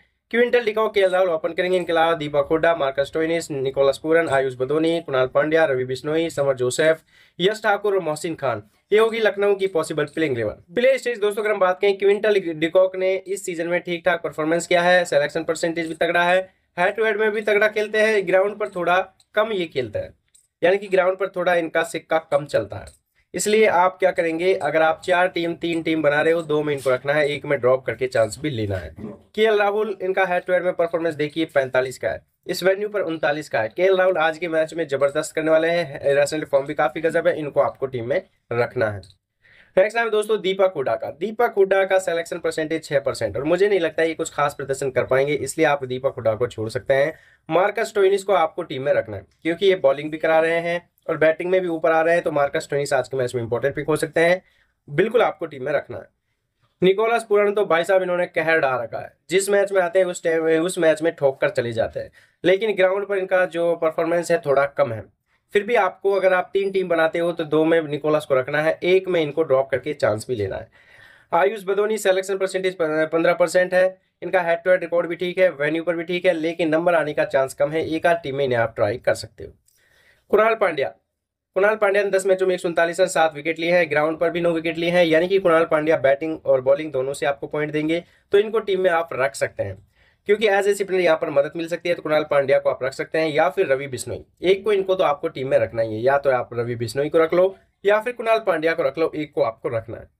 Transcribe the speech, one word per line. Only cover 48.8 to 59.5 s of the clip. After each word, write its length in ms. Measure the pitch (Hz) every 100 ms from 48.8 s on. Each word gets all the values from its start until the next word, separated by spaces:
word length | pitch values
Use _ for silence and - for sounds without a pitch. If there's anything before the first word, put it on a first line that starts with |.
में 100 | 139
रखना 220 | 135 107 98
है, 100 | - _
क्योंकि 240 | 160 165 196
ये 100 | 185
बॉलिंग 320 | 135 139 151
भी 80 | 156
करा 200 | 160 160
रहे 180 | 165 165
हैं 300 | 170 175 - _ -
और 80 | 165
बैटिंग 320 | 156 156 175
में 100 | 185
भी 80 | 180
ऊपर 240 | 160 165
आ 80 | 160
रहे 120 | 160
हैं, 80 | 170
तो 80 | 165
मार्कस 360 | 147 143 160 -
टोइनिस 220 | 143 143
आज 160 | 135 127
के 80 | 135
मैच 180 | 123
में 80 | 123
इंपॉर्टेंट 320 | 113 117 139
पिक 120 | 143 143
हो 100 | 151
सकते 240 | 160 165
हैं, 220 | 170 185 - _ _ _ -
बिल्कुल 340 | 143 220 226
आपको 240 | 175 - 160
टीम 180 | 143
में 80 | 131
रखना 260 | 143 - 117
है। 80 | - _ _ _ _ _ _ -
निकोलस 420 | 185 196 226 233
पूरन 280 | 226 208 208
तो 120 | 208 196
भाई 180 | 165
साहब 180 | 175 190
इन्होंने 240 | 180 175 175
कहर 320 | 170 160 160
ढा 140 | 135 127
रखा 220 | 113 -
है, 140 | - _ -
जिस 180 | 180
मैच 240 | 196